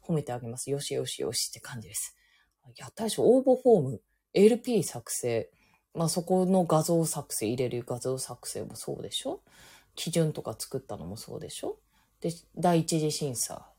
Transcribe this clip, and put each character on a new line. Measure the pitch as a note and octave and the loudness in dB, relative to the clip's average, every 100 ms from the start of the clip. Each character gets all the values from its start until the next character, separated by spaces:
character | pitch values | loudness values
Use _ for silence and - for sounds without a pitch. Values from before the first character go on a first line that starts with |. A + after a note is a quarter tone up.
褒 | - | -2
め | D#3+ | -2
て | C#3 | -2
あ | B2 | -8
げ | B2 | -8
ま | A#2+ | -10
す。 | - | -6
よ | C#3 | -6
し | C#3 | -4
よ | C3+ | -4
し | B2+ - | -4 -4
よ | - | -4
し | B2+ - | -4 -6
っ | |
て | - | -8
感 | - B2+ | -14 -12
じ | G#2+ | -10
で | |
す。 | - - _ _ _ _ _ - - | -10 -10 _ _ _ _ _ -20 -18
や | C3+ | -18
っ | |
た | - | -6
で | A3 | -4
し | - | 2
ょ？ | |
応 | C3 B3+ | 6 6
募 | C4 B3+ | 6 4
フ | C4 A3 | 6 6
ォ | |
ー | C3 | 6
ム、 | C3+ _ _ _ | -6 _ _ _
エ | - G3+ | 6 8
ル | A#3 | 8
ピ | B3 A3+ | 2 0
ー | |
作 | C#3+ A#2+ - | 0 -6 -8
成。 | - B2 A#2 - _ _ _ _ | -4 0 0 -2 _ _ _ _
ま | - | -2
あ、 | E3 | 0
そ | F3+ | 0
こ | E3+ F#3 F#3 | 2 2 4
の | F#3+ | 4
画 | E3+ D#3 | 4 2
像 | D#3 E3+ | 4 2
作 | D#3+ - - | 2 -2 -6
成、 | - G#2+ | -4 -2
入 | B2+ | 0
れ | B2 | -2
る | A#2+ | -2
画 | A#2 B2 | -6 -6
像 | B2+ C3 | -4 -4
作 | - A#2+ - | -6 -12 -10
成 | G#2 | -10
も | G#2+ - | -10 -12
そ | - - | -10 -10
う | |
で | - | -8
し | - C4 | -8 -6
ょ？ | F#4 _ - - - _ - | -10 _ -20 -20 -20 _ -10
基 | - | -4
準 | E3 D#3+ | 0 0
と | D3 | -2
か | - A2 | -10 -10
作 | - G3 | -8 -8
っ | |
た | - G#2 | -8 -12
の | E2+ | -10
も | G#2 | -12
そ | - A#2 | -12 -12
う | |
で | - | -12
し | - | -10
ょ？ | - A4 _ _ _ _ | -10 -10 _ _ _ _
で、 | F3 E3 _ - | -8 -8 _ -2
第 | F3 E3+ | 2 4
一 | E3 E3 | 2 0
次 | D3+ | 0
審 | D3+ D3 | -2 -4
査 | A#2+ - - - | -4 -6 -8 -16